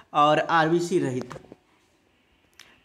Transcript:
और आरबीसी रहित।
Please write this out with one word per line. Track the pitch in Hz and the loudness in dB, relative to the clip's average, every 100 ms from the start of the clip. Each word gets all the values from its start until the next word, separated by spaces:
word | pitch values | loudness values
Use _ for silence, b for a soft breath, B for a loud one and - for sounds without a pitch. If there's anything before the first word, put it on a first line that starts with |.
| - | -6
और | 156 147 151 | 0 2 2
आरबीसी | - 165 160 175 170 180 | 2 0 2 0 0 -2
रहित। | 139 127 120 - - - _ _ _ _ _ _ _ _ _ _ B B | -2 -6 -10 -14 -20 -20 _ _ _ _ _ _ _ _ _ _ B B